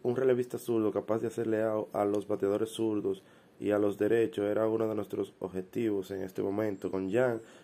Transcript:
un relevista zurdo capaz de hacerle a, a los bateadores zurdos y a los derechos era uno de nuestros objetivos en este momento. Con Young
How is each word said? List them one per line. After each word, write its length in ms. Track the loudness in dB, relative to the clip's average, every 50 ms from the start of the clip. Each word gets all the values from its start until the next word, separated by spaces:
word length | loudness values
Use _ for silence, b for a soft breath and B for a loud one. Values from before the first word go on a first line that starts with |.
| -2
un 100 | -2 0
relevista 440 | 2 4 4 4 2 0 -4 -6 -8
zurdo 340 | -2 0 0 2 2 2 0
capaz 260 | 0 0 0 0 0
de 80 | 0
hacerle 380 | -2 -2 -2 -2 0 0 0 2
a, 100 | 0 0 -2 -4 -2 0
a 120 | 0 2
los 240 | 2 2 0 -2 -2
bateadores 400 | -2 0 2 2 2 2 0 -2
zurdos 560 | -2 -2 -2 0 0 0 -2 -2 -4 -4 -8 B B B B B B -4
y 100 | 0 2
a 80 | 2 4
los 180 | 4 2 2
derechos 480 | 2 2 2 4 4 2 2 0 0 0
era 200 | 0 2 2 2
uno 220 | 2 2 0 0 0
de 80 | -2
nuestros 360 | -2 -4 -4 -4 -4 -4 -4 -6 -8
objetivos 720 | -8 -6 -6 -6 -8 -6 -4 -2 0 0 0 0 -2 -4
en 120 | -6 -6 -6
este 200 | -8 -4 -4 -2
momento. 480 | -2 0 0 -2 -2 -2 -4 -6 -4
Con 180 | -2 -2 -2 0
Young 300 | 2 2 4 2 2 -2 -6 B B B